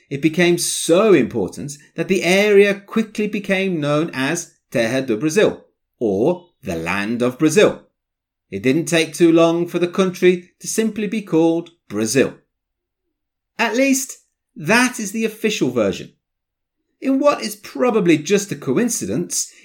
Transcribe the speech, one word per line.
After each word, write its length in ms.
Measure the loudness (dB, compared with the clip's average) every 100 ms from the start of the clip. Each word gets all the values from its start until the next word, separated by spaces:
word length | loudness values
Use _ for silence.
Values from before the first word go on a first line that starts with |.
| -10
it 100 | -2
became 380 | -2 2 0 0
so 560 | -2 -4 0 2 4
important 640 | 4 2 -4 -6 -8 -14 -14 _
that 140 | -8 -2
the 160 | -2
area 540 | 2 2 4 6 4 2
quickly 480 | -4 -4 -4 -4 -4
became 540 | -4 -4 -2 -2 -2
known 300 | 0 0 -2
as 460 | -4 -4 -4 -8 _ _
Terra 300 | -2 0 -2
do 160 | -2 -2
Brasil, 480 | -2 2 2 0 _ _ _ -6
or 520 | -2 0 0 -2 -8 _
the 160 | -10 -8
Land 460 | -4 -4 -4 -2
of 160 | -2 0
Brazil. 460 | 2 4 4 2 _ _ _ _ _ _ _
It 140 | -4
didn't 220 | 0 0
take 280 | 0 0 -2
too 200 | 2 4
long 340 | 6 4 2 -2
for 140 | -2
the 80 | -2
country 640 | 0 -2 2 2 2 -2 _
to 80 | -8
simply 400 | -4 -2 -2 -6
be 120 | -6
called 500 | -2 2 2 0 -6 _ -10
Brazil. 500 | -6 -2 2 0 -2 _ _ _ _ _ _ _ _ _ _ _ -4
At 160 | -2
least, 440 | 2 2 0 -4 -14 _ _ _
that 460 | -8 0 2 2 -2
is 100 | -8
the 140 | -4
official 480 | -4 -2 -4 -2 -2
version. 420 | 0 0 -2 -8 _ _ _ _ _ _ _ _ _
In 180 | -2 2
what 240 | 4 2
is 140 | -2 -10
probably 600 | -12 -2 0 2 4 2
just 360 | 2 0 0
a 40 | -6
coincidence, 960 | -2 0 0 -2 -4 -4 -4 -6 -8 -12